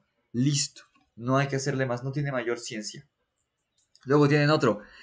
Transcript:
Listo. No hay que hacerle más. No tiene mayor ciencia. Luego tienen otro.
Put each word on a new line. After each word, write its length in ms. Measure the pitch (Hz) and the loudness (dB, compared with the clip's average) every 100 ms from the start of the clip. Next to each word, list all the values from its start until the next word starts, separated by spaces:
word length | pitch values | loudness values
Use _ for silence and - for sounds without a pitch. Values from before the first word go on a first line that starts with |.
| _ _ _ | _ _ _
Listo. 520 | 117 131 143 - - - _ _ - | -2 0 0 -4 -8 -20 _ _ -12
No 200 | 120 135 | -2 0
hay 100 | 139 | 0
que 100 | 139 | -4
hacerle 280 | 143 131 131 | -4 -4 -2
más. 200 | 120 135 | -4 -4
No 80 | |
tiene 180 | 139 143 | -4 -4
mayor 260 | 131 113 120 | -4 -4 -6
ciencia. 480 | - 117 104 - - _ _ _ _ _ _ _ _ _ 123 | -6 -10 -12 -14 -20 _ _ _ _ _ _ _ _ _ 0
Luego 240 | 143 147 | 4 6
tienen 200 | 151 147 | 4 4
otro. 300 | 156 120 101 - - | 4 2 0 -4 -20